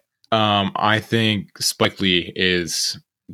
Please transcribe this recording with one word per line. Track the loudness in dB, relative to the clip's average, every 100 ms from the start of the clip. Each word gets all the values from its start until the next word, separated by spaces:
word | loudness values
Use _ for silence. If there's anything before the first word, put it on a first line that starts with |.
| _ _ _
um, | 0 2 2 0 0
I | 0 0
think | 0 0 2 0 -4 -6
Spike | -6 0 -2 0
Lee | 0 0 0
is | -2 0 0 -2 -4 -4 -6 -14 _ -14